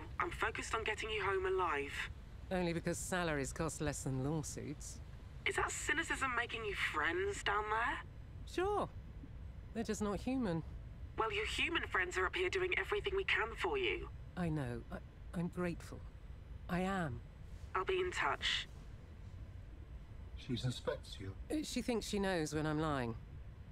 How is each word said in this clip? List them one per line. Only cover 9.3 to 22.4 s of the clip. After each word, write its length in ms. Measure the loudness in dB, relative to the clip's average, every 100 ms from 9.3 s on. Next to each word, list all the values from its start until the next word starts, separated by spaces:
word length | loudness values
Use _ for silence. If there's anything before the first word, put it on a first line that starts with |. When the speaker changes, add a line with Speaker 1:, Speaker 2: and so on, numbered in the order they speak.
| -10 -10 -10 -6 -4
Speaker 2:
They're 80 |
just 180 | 0 2
not 180 | 2 2
human. 440 | 2 2 4 2 0 -8 -10 -10 -8 0
Speaker 1:
Well, 120 | 2
your 140 | 2 0
human 380 | 0 2 0 2
friends 300 | 2 2 4
are 80 | 2
up 100 | 4
here 140 | 4
doing 220 | 4 4 2
everything 340 | 2 2 4 2
we 100 | 4
can 280 | 4 2 2
for 200 | 2 4
you. 300 | 4 2 -2 -8 -8 -2
Speaker 2:
I 140 | 2
know. 320 | 2 0 -2 -6
I, 60 | -8 -10 -12 -6 -2
I'm 120 | -2
grateful. 500 | 0 -2 -2 -6 -10 -10 -12 -12 -12 -10 -10 -2
I 120 | 0
am. 400 | 2 2 0 -2 -8 -12 -12 -10 -4 -2
Speaker 1:
I'll 100 | 2
be 140 | 2
in 100 | 2
touch. 580 | 2 2 2 2 0 -2 -10 -12 -12 -12 -12 -12 -10 -10 -10 -12 -12 -12 -12 -10 -10 -10 -8
Speaker 3:
She 180 | -2 0
suspects 640 | 0 -2 -4 -4 -8 -8
you. 120 | -8 -8 -2
Speaker 2:
Uh, 120 | -2
she 200 | 0 -2
thinks 240 | 2 0 2
she 100 | 2
knows 380 | 4 2